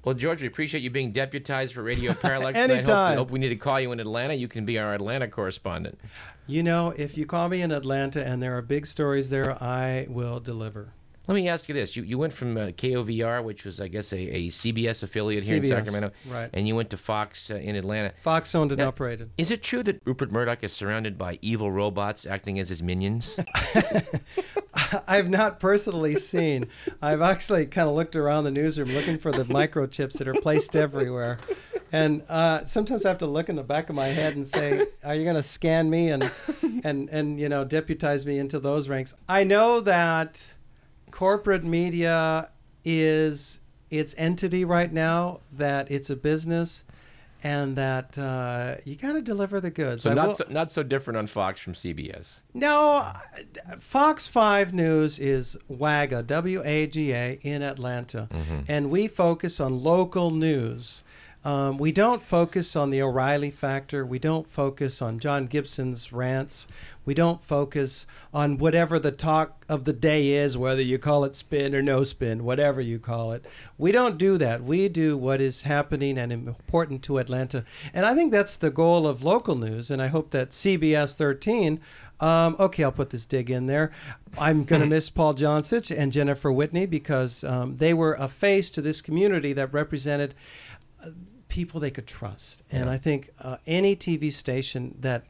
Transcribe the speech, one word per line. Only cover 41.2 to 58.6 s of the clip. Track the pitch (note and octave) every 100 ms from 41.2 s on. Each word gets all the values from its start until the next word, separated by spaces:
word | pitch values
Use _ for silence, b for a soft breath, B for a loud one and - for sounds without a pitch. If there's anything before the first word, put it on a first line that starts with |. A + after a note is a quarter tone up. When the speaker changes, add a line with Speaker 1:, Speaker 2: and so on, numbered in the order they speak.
| F#3 G#3 G3+ F#3
Speaker 2:
media | E3 E3 F3 E3+ E3 E3 D#3+ D#3+ - - - - E3
is | D#3+ D#3 D#3 D#3 C#3+ - - - - -
its | D#3 D3+ -
entity | D#3+ F3 F#3 F#3
right | F3 F3 F3
now, | D#3+ D#3+ E3+ F3 F3+ -
that | C#3 D3 C#3 C#3
it's | C#3+ C#3
a | C3+
business, | D3+ D#3 E3 E3+ E3+ - - b b b b b
and | D3+ C#3+ C#3 C3+
that, | C3+ C3 C3 -
uh, | C3+ B2+ B2 B2 B2 - D3
you | D3
gotta | C4+ D#4
deliver | A#3 G3+ G3 G3
the | F3
goods. | E3 C#3+ A#2+
Speaker 1:
So | D3
Speaker 2:
I |
Speaker 1:
not | C#3 F3+
Speaker 2:
will | G3+
Speaker 1:
so, | -
not | C#3+ E3
so | -
different | C3+ C3+ C3+ A2+
on | G#2
Fox | G#2+ F#2+ F#2+
from | -
C | F2 F2+
B | D#2 C2+
S. | - - - _
Speaker 2:
No, | B3 C#4+ D4 D4+ C#4+
I, | - - - - - - - -
Fox | - C4 D4+ D4+ -
five | B3 G#3+ G3+ F#3+
News | F3+ E3 D#3 D#3 D3+
is | C#3 C3+ B2 - -
waga, | B2+ D3 D3 C#3+ B2
W | A#2 D3+ F3+ F#3
A | D3 D3+ D#3
G | D#3 D3
A, | A#2+ B2 C3+
in | C#3+ D3
Atlanta. | C#3+ C3+ B2 B2 A#2 A#2 G#2+
Speaker 1:
Mm-hmm. | D#2+ D#2 D2+